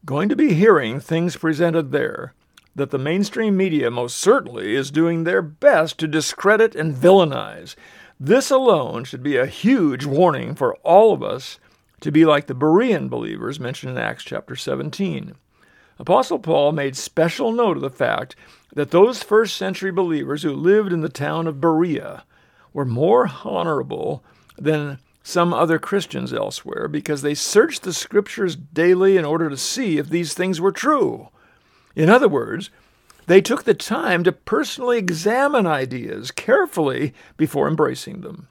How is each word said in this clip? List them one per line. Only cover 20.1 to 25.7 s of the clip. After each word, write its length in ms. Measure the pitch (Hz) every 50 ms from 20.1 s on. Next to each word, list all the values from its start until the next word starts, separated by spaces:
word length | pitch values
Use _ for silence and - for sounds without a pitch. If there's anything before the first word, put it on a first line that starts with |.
| 160 147 143 131 143 151 143
who 100 | 156 139
lived 400 | 139 147 175 202 214 214 190 175
in 80 | 170
the 80 | 151 147
town 380 | 135 - 143 147 156 160 165
of 120 | 160 151 139
Berea 680 | 135 165 160 160 175 180 151 123 - - - 131 - _ _ _ _ _ _ _ _ _ _
were 120 | 143 139
more 460 | 127 113 120 151 180 220 247 247 185 131 - -
honorable 800 | 220 220 180 170 165 156 135 135 139 - - - - 151 131 _ _ _ _ _ _ _
than 440 | - 139 151 156 151 147 143 139 135 _ _ _ _ _
some 280 | - - 175 170 175
other 280 | 165 120 143 147